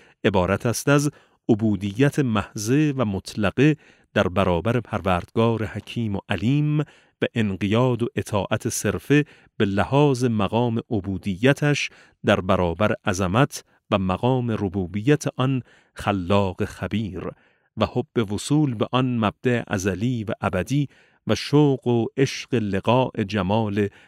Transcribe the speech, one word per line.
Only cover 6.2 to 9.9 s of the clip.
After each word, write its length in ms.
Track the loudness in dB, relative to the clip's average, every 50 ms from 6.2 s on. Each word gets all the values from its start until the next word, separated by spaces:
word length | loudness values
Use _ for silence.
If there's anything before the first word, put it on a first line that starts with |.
| -4 -4
علیم، 500 | -4 -2 0 0 0 0 0 0 0 -2 -4 -6 -10 _ _ _ _ -6
به 100 | -4 -2 0
انقیاد 680 | 0 -2 -2 -2 -2 -2 0 2 2 2 2 0 -2
و 40 | -4 -4 -4
اطاعت 520 | -6 -4 -2 -2 -2 -2 -2 -4 -4 -4 -4
صرفه 560 | -4 -2 -2 -2 -2 -2 0 2 2 2 2 0 -6 -20 _ _ _
به 80 | -2 0
لحاظ 600 | 0 2 0 0 2